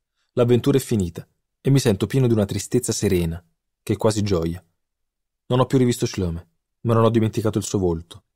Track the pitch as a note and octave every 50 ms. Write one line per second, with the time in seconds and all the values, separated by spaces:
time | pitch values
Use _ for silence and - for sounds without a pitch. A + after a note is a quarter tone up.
0 | _ _ _ _ _ _ _ B2 A#2+ A#2+ B2 A#2 - C#3 C3+ C3+ - - B2 G#2
1 | F#2 E2 E2+ E2+ - _ _ _ _ _ _ _ - C3+ C#3 C3+ - B2 G2+ -
2 | A2 G2 - C3+ C3 A#2 A2+ G#2+ G2+ G2+ - G2+ - - - B2 - - A2 -
3 | - G2 F#2+ F2 E2+ E2 E2 E2 - _ _ _ _ _ _ _ _ - G#2+ -
4 | - A2 G#2 G#2+ G#2 G2+ F#2+ E2 E2 E2+ E2+ F2+ - _ _ _ _ _ _ _
5 | _ _ _ _ _ _ _ _ _ - B2 B2+ B2+ - - C3 B2+ A#2+ A#2+ -
6 | A#2+ - - - F#2 E2+ E2 E2+ - _ _ _ _ _ _ _ - A2+ A2+ A2+
7 | A2+ A2 A#2 A#2 A2 A2 - A2+ G#2 A2 G2+ A2 G2 - - G#2 F#2 F2 E2 E2
8 | E2+ - - - _ _ _